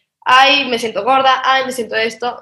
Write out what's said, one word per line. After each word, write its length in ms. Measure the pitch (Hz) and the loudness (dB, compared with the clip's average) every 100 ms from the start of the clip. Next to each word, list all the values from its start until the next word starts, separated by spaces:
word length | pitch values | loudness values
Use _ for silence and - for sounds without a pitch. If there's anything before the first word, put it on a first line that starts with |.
| _ _ | _ _
"Ay, 400 | - 262 269 285 254 | 2 4 4 2 -2
me 80 | 233 | -4
siento 260 | 233 202 | -4 -4
gorda, 380 | 214 269 269 262 | 0 2 2 2
ay, 220 | 262 262 254 | 0 0 -2
me 60 | |
siento 220 | 247 214 220 | -6 -6 -4
esto". 440 | 226 226 247 240 | -4 -6 -8 -8